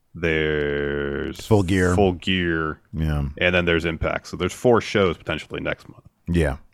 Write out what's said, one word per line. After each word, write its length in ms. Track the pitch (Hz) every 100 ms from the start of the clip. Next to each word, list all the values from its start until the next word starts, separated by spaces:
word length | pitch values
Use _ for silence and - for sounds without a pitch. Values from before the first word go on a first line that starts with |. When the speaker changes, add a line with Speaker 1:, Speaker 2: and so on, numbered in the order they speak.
| _ 82
Speaker 1:
there's 1300 | 82 80 78 76 73 71 71 71 71 71 71 - -
Speaker 2:
Full 180 | 107
Gear. 300 | 87 95 90
Speaker 1:
Full 200 | 90 98
Gear, 640 | 87 - 92 87 82 78 73 _
Speaker 2:
Yeah. 320 | 76 80 76 69 69
Speaker 1:
and 160 | 90
then 120 | 90 85
there's 180 | 85
Impact. 440 | 85 78 85 - -
So 100 | 80
there's 160 | 87
four 260 | - 123 113
shows 380 | - 110 92 80
potentially 420 | - 78 - 78
next 300 | 78 73 -
month. 160 | - - _ -
Speaker 2:
Yeah, 280 | 85 76 67 -